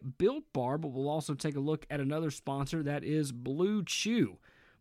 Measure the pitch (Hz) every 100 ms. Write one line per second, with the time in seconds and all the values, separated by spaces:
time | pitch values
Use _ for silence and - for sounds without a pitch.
0 | 131 - 185 294 - 143 123 147 160 127
1 | 139 156 147 139 160 143 143 151 - 147
2 | 135 151 160 - - 139 139 165 143 147
3 | - 151 143 120 127 143 185 214 175 -
4 | 208 233 123 90 - - - _